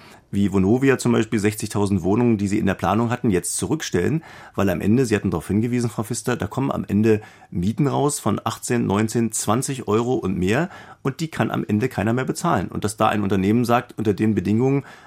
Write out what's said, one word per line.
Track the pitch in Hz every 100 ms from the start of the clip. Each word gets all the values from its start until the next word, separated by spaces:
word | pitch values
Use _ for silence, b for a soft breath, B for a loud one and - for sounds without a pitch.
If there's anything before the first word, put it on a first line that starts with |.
| B B B
wie | 101 101
Vonovia | 98 95 127 135 127
zum | 120
Beispiel | 117 110 117
sechzigtausend | 104 104 104 104 101 98
Wohnungen, | 87 107 120 107
die | 98
sie | 104
in | 95
der |
Planung | 90 87 101 120
hatten, | 120 120
jetzt | 87 - -
zurückstellen, | 92 156 - 90 95 156 B B B -
weil | 98
am | 82
Ende, | 95 120 123
Sie | 101
hatten | 101
darauf | 85 -
hingewiesen, | 98 120 123 117
Frau | -
Pfister, | 107 120 - 120
da | 101
kommen | - 139
am | 87 90
Ende | 101 110 107 B B B
Mieten | - 92 117 143
raus | 127 143 -
von | 110 101
achtzehn, | 113 - - 120 110
neunzehn, | 101 110 123 113
zwanzig | - - 107 - 127 -
Euro | 107 120 123
und | 92 85
mehr | 90 120 180 B B B
und | 139 -
die | 165
kann | - -
am | - -
Ende | 107 196
keiner | - 104
mehr | 123 135
bezahlen. | - 175 127 87
Und | 87
dass | 104 -
da | 107
ein | 107
Unternehmen | 101 101 95 117
sagt, | 117 120 - -
unter | 107
den | 95 110 101
Bedingungen | 92 110 131 139 - B